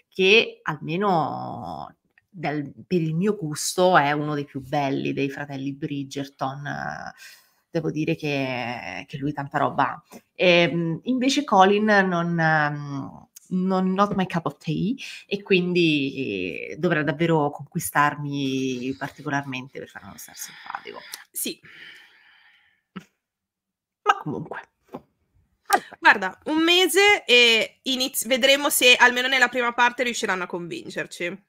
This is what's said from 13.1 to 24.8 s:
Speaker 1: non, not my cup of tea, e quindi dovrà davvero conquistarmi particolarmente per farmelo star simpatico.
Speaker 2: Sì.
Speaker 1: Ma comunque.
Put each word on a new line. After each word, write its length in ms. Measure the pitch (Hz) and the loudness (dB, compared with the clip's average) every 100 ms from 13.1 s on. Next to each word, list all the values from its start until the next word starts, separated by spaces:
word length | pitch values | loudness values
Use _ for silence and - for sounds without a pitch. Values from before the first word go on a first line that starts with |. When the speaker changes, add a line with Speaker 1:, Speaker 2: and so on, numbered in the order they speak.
| - - - - | -14 -20 -20 -6
Speaker 1:
non, 440 | 185 185 185 185 | -2 0 2 2
not 180 | 185 202 | 2 2
my 120 | 202 180 | 0 -2
cup 180 | 170 | -2
of 140 | 151 - | -4 -6
tea, 340 | - 156 180 277 - - - | -4 -2 -2 -4 -10 -16 -8
e 160 | 202 | -6
quindi 1300 | 202 185 180 175 165 151 135 135 127 98 90 64 60 147 | 2 2 4 2 4 2 0 -4 -4 -4 -4 -8 -12 -4
dovrà 240 | 170 160 | 0 0
davvero 480 | 151 147 165 160 143 | 0 0 2 2 2
conquistarmi 1400 | - 143 175 - 151 147 147 147 143 135 131 131 123 127 135 | -4 -10 -8 0 2 2 0 -4 -4 -2 -2 -2 -4 -6 -6
particolarmente 800 | 139 - 143 139 143 131 131 - | -10 -10 -6 -4 -4 -10 -12 -14
per 100 | - | -16
farmelo 300 | - 196 - | -16 -18 -18
star 180 | - - | -18 -16
simpatico. 640 | - - - - - - - - - | -16 -16 -14 -12 -12 -18 -16 -18 -14
Speaker 2:
Sì. 280 | - - - - - - - - _ _ _ _ _ _ _ _ 185 - _ _ _ _ _ _ _ _ _ | -10 -10 -10 -16 -20 -20 -20 -20 _ _ _ _ _ _ _ _ -20 -20 _ _ _ _ _ _ _ _ _
Speaker 1:
Ma 140 | - - | -2 -2
comunque. 420 | - - - - - _ | -4 -8 -8 -12 -16 _